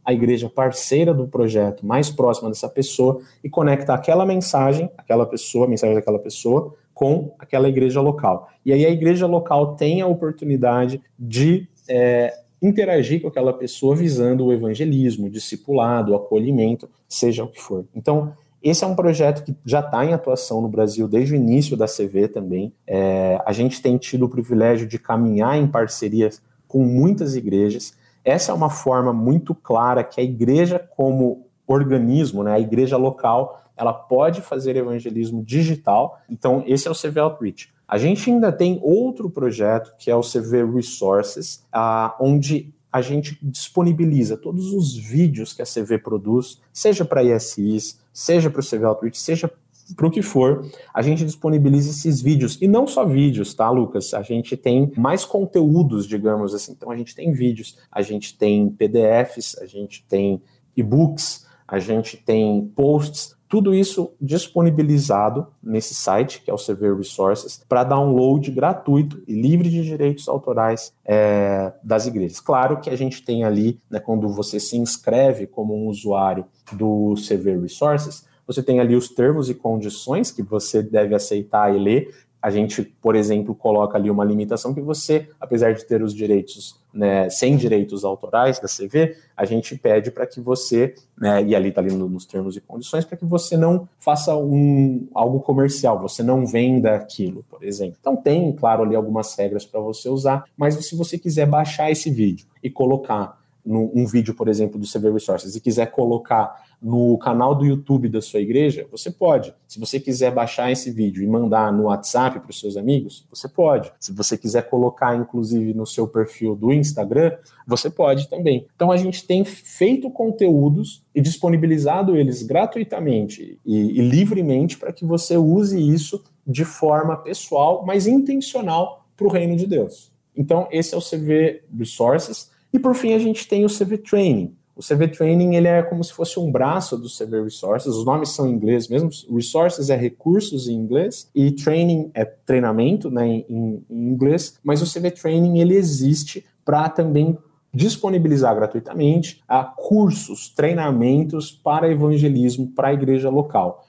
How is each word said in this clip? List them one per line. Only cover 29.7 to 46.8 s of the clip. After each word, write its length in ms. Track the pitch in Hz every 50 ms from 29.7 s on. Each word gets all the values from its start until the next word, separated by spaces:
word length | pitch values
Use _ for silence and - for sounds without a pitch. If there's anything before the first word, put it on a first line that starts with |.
| 117 113 120 123 123 123 117
que 160 | - - -
a 40 | 127
igreja 560 | 127 123 113 117 120 135 160 175 175 180 175
como 640 | 175 - _ - 135 135 127 131 127 123 - - - _ _ _ _
organismo, 760 | - 135 139 143 131 135 127 117 117 131 156 156 120 98 101
né, 120 | 101 104 104
a 60 | 110
igreja 380 | 113 110 117 120 131 131 135
local, 640 | 127 131 135 131 - - 117 117 127 135 127 - - _ _ _
ela 160 | - 117 117 113
pode 480 | - - - 127 131 151 170 170 196
fazer 340 | - - 143 131 131 131 127
evangelismo 680 | 131 123 120 120 117 117 117 110 113 113 113 117 113 110
digital. 760 | 110 127 156 165 160 156 147 - 110 101 113 - - - - _
Então, 360 | - 120 - - 131 127 139 131
esse 220 | 127 135 139 -
é 40 | 165
o 40 | 165
C 120 | - - 151
V 80 | 147 156
Outreach. 500 | 147 131 151 - 117 98 - - - - _ _ _
A 100 | - 104
gente 320 | 107 131 165 208 208 - 254
ainda 220 | 240 233 226 190
tem 300 | 147 - 180 180 185 180 -
outro 460 | 151 175 220 247 254 247 - 214 175
projeto, 640 | - - 131 120 104 110 104 107 113 113 113 - _
que 140 | - - 120
é 40 | 120
o 60 | 120
C 200 | 120 - - 120
V 240 | 110 113 120 123 120 113 120
Resources, 880 | 123 110 - - - 101 95 98 101 101 - - - 85 - - - _ _
ah, 460 | - 113 113 113 113 113 110 113 - -
onde 540 | 131 135 143 147 135 143 156 143 - - - _ _ _
a 100 | - 127
gente 380 | 123 135 143 147 143 - - -
disponibiliza 920 | 147 139 127 - - - - 180 175 175 165 160 170 160 147 135 113 104 110
todos 380 | - - 160 170 185 185 190 202
os 240 | 196 165 135 123
vídeos 560 | 113 107 107 120 151 180 160 135 110 110 - -
que 80 | -
a 40 | 120
C 160 | - - 117 107
V 160 | 104 113 107
produz, 600 | - 113 110 104 98 107 113 127 123 - - - _ _ -
seja 320 | -